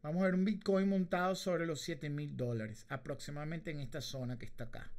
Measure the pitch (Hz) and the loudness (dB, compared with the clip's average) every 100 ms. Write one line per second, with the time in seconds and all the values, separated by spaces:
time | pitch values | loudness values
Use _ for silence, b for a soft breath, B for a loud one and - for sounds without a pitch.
0 | 151 170 190 185 190 196 - 190 196 196 | -2 4 4 6 4 2 4 6 6 4
1 | 180 180 180 185 - 165 165 151 - 156 | 4 2 2 2 0 0 0 -2 -4 -4
2 | 151 147 147 131 123 117 107 104 - 135 | -2 -2 -4 -2 0 0 -2 -8 -8 -8
3 | 135 143 - 147 151 165 160 147 131 156 | -4 -6 -4 -4 -4 -4 -4 -6 -4 -6
4 | 123 135 123 107 - - 113 113 - | -6 -4 -4 -4 -6 -6 -6 -6 -6